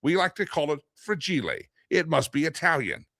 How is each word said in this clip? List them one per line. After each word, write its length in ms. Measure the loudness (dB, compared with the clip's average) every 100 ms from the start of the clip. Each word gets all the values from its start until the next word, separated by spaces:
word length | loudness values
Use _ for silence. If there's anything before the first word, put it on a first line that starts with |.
We 160 | 2 2
like 180 | 2
to 100 | 0
call 260 | -4 -2 -2
it 80 | -2 _
fragile. 560 | _ -6 -4 -2 -2 -2 -6 -8 _ _
It 200 | 0 2
must 220 | 2 2
be 140 | 0
Italian. 600 | -2 0 0 2 0 -6 -10